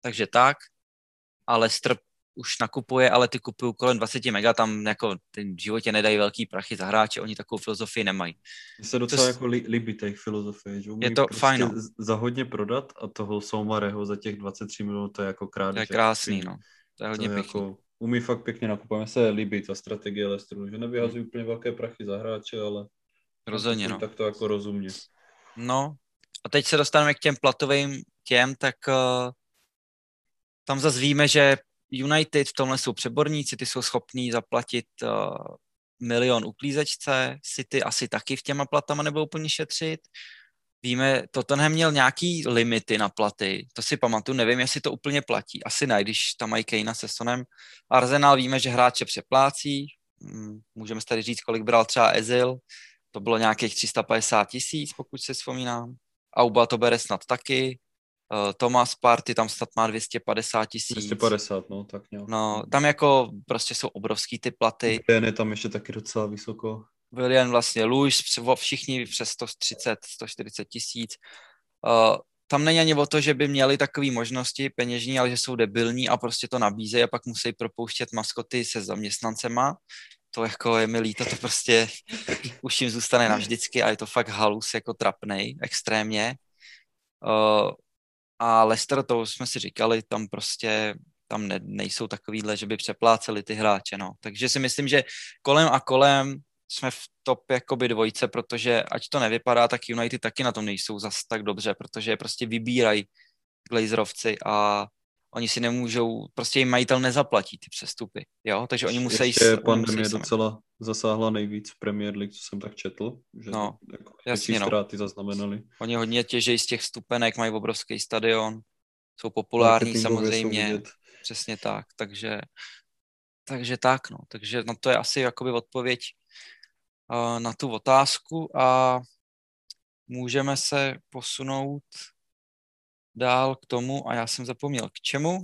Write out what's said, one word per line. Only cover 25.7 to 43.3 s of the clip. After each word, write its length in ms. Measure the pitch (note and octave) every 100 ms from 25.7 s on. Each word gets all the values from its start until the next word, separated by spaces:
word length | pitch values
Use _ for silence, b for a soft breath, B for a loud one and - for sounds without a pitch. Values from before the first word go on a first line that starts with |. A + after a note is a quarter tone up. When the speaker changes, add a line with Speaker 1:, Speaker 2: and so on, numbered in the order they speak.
| C3 C#3+ D3+ _ _ _ -
Speaker 1:
a 60 | -
teď 160 | D3 C#3+
se 120 | D#3
dostaneme 360 | C#3+ D#3 D3
k 60 | C#3+
těm 160 | D#3 C#3
platovým 600 | C#3 B2 C#3 C#3 C#3+ C3+ - _
těm, 320 | - B2 B2+ C3+
tak, 200 | C3+ - -
eh, 420 | C3 B2+ B2+ B2 B2 _ _ _ _ _ _ _ _ _ _ _ _ -
tam 140 | C3+
zas 180 | D3+ B2+
víme, 300 | C#3 C#3+ D3
že 300 | D3+ C#3 C3+ _ _ _
United 580 | C3 C3+ D3+ D#3 D3+ C#3
v 40 |
tomhle 240 | - C3 C3
jsou 160 | -
přeborníci, 640 | A#2 B2 A#2 D3+ D3+ C#3 A#2
ty 80 | B2+
jsou 160 | B2+
schopní 500 | A#2+ B2 - B2+ B2
zaplatit, 540 | A#2 - A#2+ A#2 B2 - _
eh, 40 | A#2 A2 G#1 - - - _ _ _ _
milion 440 | A#2+ A#2+ B2+ A#2+ G#2+
uklízečce, 920 | - C#3+ C#3+ D3 - - C3 B2+ C#3
City 400 | - - B2+ C3+
asi 240 | - - B2
taky 280 | A2 - C3+
v 80 |
těma 220 | - C#3+ C#3
platama 380 | D3 - D3
nebudou 200 | D3+ D3 D#3
úplně 240 | D#3+ D#3
šetřit. 500 | - D3+ - D#3+ D#3+ _ B B B B B _ _
Víme, 400 | B2 B2 C3+ C3+ -
Tottenham 400 | C3 A#2+ C#3 D3+
měl 200 | D#3+ E3
nějaký 560 | D3 B2+ - F3 E3+ C3+
limity 500 | A#2 A#2 A2+ - A2
na 120 | G#2
platy, 580 | - G#2